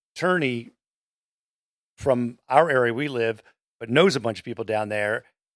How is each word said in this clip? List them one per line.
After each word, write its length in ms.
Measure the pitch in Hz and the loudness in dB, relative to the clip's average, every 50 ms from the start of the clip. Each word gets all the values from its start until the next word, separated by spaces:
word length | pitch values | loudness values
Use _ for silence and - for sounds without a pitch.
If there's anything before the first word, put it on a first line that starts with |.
| _ _ - | _ _ -10
attorney 540 | - 165 185 180 175 147 127 120 117 117 - - _ _ _ _ _ _ _ _ _ _ _ _ _ _ _ _ _ _ _ _ _ _ _ _ | -4 -2 -2 0 0 -2 -2 -4 -6 -10 -14 -20 _ _ _ _ _ _ _ _ _ _ _ _ _ _ _ _ _ _ _ _ _ _ _ _
from 400 | - - 143 123 123 120 120 - _ _ - | -4 -2 0 0 0 -2 -6 -8 _ _ 4
our 200 | 131 147 170 165 | 6 6 6 6
area 240 | 135 127 120 117 113 | 4 2 2 2 0
we 140 | 127 151 | -2 -4
live, 340 | 147 131 120 113 113 110 107 - _ _ _ _ _ _ - | -6 -4 -2 -2 -2 -4 -6 -10 _ _ _ _ _ _ -14
but 100 | 120 110 | -6 0
knows 260 | 120 151 185 196 131 | 4 4 4 4 2
a 40 | 131 | 0
bunch 200 | 110 117 104 - | -2 -4 -6 -6
of 60 | - | -8
people 180 | 120 110 117 110 | -10 -8 -8 -4
down 260 | 101 110 107 107 104 | -4 -2 -2 -2 -2
there, 340 | 107 104 104 104 113 127 - _ _ _ _ _ _ | -4 -2 -2 -2 -4 -4 -8 _ _ _ _ _ _